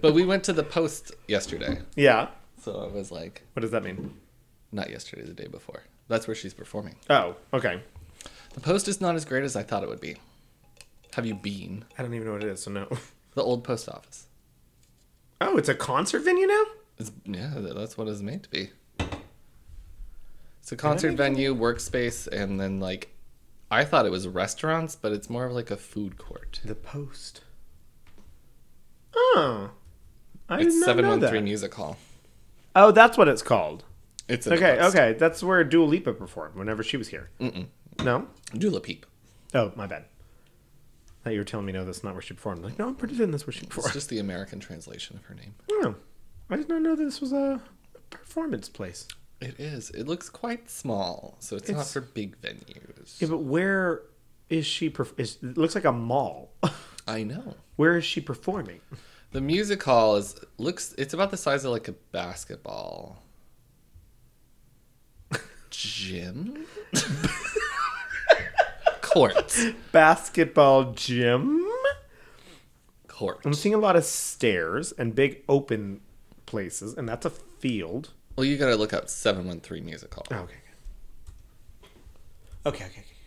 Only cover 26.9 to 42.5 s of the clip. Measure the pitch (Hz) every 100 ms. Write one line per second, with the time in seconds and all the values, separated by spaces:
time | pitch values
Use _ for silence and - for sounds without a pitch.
26.9 | 147 143 - - - - - - - -
27.9 | - - - - - - - - - -
28.9 | - - 453 508 480 147 110 101 - -
29.9 | - - - - - - 254 330 330 349
30.9 | - 403 415 262 107 104 104 98 - 80
31.9 | 78 - - - - - - - 185 208
32.9 | 214 226 233 175 117 - 113 78 78 -
33.9 | - - - - 120 113 170 180 127 175
34.9 | 185 120 113 160 165 180 185 156 165 160
35.9 | 170 - 113 92 - 78 90 101 110 113
36.9 | 139 110 71 64 - 123 92 90 _ -
37.9 | - 123 123 269 - - 107 104 95 -
38.9 | 82 - _ - - - 135 107 92 98
39.9 | 71 - - - - _ _ _ - -
40.9 | - - - - 107 104 110 101 95 92
41.9 | 90 98 92 - 92 110